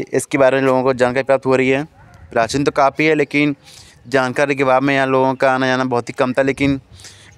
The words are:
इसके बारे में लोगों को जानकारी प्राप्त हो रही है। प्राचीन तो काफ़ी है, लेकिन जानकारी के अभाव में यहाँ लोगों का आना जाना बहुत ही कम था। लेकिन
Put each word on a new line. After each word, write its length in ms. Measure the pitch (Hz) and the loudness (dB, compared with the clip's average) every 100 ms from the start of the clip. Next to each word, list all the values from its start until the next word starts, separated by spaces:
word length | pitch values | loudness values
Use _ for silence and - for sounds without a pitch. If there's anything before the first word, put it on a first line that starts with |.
| - | -2
इसके 260 | 131 - 135 | -4 -2 2
बारे 200 | 131 135 | 2 2
में 80 | 135 | 2
लोगों 180 | 131 | 2
को 100 | 131 123 | 0 0
जानकारी 280 | 123 127 | 0 -2
प्राप्त 220 | 131 135 131 | -2 0 0
हो 100 | 131 | 0
रही 140 | 131 | 0
है। 140 | 135 156 - - - - | -2 -4 -14 -20 -20 -6
प्राचीन 320 | 120 135 139 | -2 -2 0
तो 80 | 147 | -2
काफ़ी 320 | 147 135 131 156 | 0 0 2 0
है, 100 | 156 | 0
लेकिन 400 | 147 147 147 139 - - - - 120 | 0 0 -2 -4 -12 -20 -20 -20 -4
जानकारी 480 | 135 127 123 143 135 | -2 0 0 0 0
के 80 | |
अभाव 180 | 131 127 | 2 2
में 120 | 139 | 2
यहाँ 140 | 139 131 | 0 2
लोगों 260 | 131 131 131 | 2 0 0
का 160 | 135 | 0
आना 140 | 131 131 | 0 0
जाना 160 | 127 131 | -2 -2
बहुत 240 | 120 117 | -4 -4
ही 40 | |
कम 200 | - 131 | -4 -2
था। 80 | 135 | 0
लेकिन 380 | 135 135 139 135 - - - - - | -2 0 -2 -2 -8 -20 -20 -20 -16